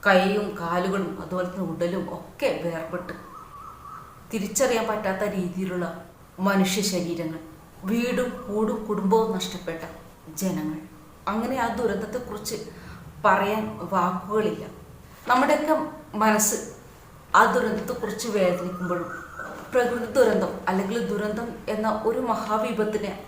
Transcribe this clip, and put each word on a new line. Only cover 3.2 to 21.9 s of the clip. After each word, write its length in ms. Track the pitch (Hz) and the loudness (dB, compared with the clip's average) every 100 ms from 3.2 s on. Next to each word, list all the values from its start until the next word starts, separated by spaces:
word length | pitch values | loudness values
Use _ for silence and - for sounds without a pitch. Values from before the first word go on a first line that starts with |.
| - - - - - - - - - - - | -14 -18 -16 -16 -16 -16 -16 -16 -18 -20 -8
തിരിച്ചറിയാൻ 540 | 220 190 - 254 226 220 | -6 -2 2 2 2 0
പറ്റാത്ത 360 | 208 196 190 208 190 | -2 -2 0 -2 0
രീതിയിലുള്ള 500 | 175 185 185 180 170 - - - - - 190 | -2 -2 -2 -2 -4 -6 -14 -20 -20 -2 2
മനുഷ്യ 340 | 196 190 214 190 | 4 4 2 0
ശരീരങ്ങൾ, 480 | 180 156 165 160 160 - - - - 190 | 0 -2 -2 -4 -6 -12 -18 -20 -12 -2
വീടും 400 | 233 240 254 247 - - | 0 2 0 -2 -4 -4
കൂടും 320 | 208 220 220 - | 0 0 0 -2
കുടുംബവും 420 | - 190 220 220 185 | 0 4 6 4 0
നഷ്ടപ്പെട്ട 480 | - 180 - 165 165 - - - - 151 | -4 -6 -6 -6 -8 -12 -18 -20 -14 -2
ജനങ്ങൾ. 380 | 190 156 156 156 - - - - - | -2 0 -2 -4 -10 -18 -20 -10 -4
അങ്ങനെ 240 | 214 247 262 233 | -2 0 0 0
ആ 20 | 214 | 0
ദുരന്തത്തെക്കുറിച്ച് 800 | 226 202 214 - - 202 - 220 - - - - - - 208 | 0 0 -4 -6 -6 -8 -6 -8 -10 -14 -16 -16 -16 0 4
പറയാൻ 380 | 190 196 214 214 - 170 | 4 4 0 -2 -6 -2
വാക്കുകളില്ല. 720 | 190 180 185 190 220 - - - - - - - - - | 2 2 0 0 0 0 -2 -10 -14 -18 -20 -20 -14 2
നമ്മുടെയൊക്കെ 460 | 247 285 294 302 294 311 - - 214 | 4 6 4 4 2 2 -8 -10 2
മനസ്സ് 340 | 214 214 - 214 - - - - - - - 185 | 4 6 4 0 -6 -14 -18 -20 -20 -20 4 6
ആ 20 | 226 | 8
ദുരന്തത്തെക്കുറിച്ച് 760 | 247 220 190 - 254 202 - 233 208 | 6 2 0 -2 -4 -4 -4 -2 4
വേദനിക്കുമ്പോഴും 760 | 180 175 180 185 180 170 165 - - - - - - | 4 2 -2 -4 -2 -2 -4 -8 -12 -12 -10 -12 0
പ്രകൃതി 360 | 254 240 240 233 262 | 2 2 0 0 6
ദുരന്തം 340 | 226 190 185 - - | 6 6 0 -2 0
അല്ലെങ്കിൽ 300 | 190 196 233 202 | 0 0 0 -2
ദുരന്തം 360 | 202 214 208 233 - - | -2 -2 -2 -6 -8 -4
എന്ന 140 | 214 220 | -2 0